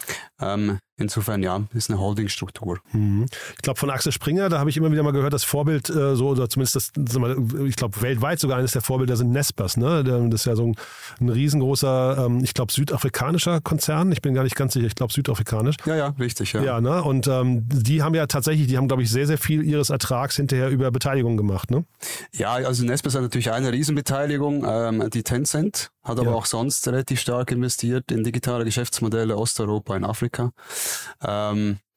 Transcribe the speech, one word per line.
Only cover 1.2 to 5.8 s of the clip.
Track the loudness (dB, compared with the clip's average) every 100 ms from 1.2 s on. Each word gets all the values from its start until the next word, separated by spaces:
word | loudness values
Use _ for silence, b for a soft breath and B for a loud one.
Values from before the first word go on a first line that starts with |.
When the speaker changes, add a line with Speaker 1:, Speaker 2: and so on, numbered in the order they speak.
| -2 -2
Speaker 1:
ja, | 0 -2 -4
ist | -4 -2
eine | -2
Holdingstruktur. | 0 -2 -2 -4 -8 -8 -6 -6 -4
Speaker 2:
Mhm. | 0 2 2 -2 B B B
Ich |
glaub, | -6 -2
von | -2
Axel | -2 -2
Springer, | -2 0 2 2
da | 2
habe | 2
ich | 2
immer | 2
wieder | 4
mal | 2
gehört, | 2 2
das | 0
Vorbild, | 0 0 2 0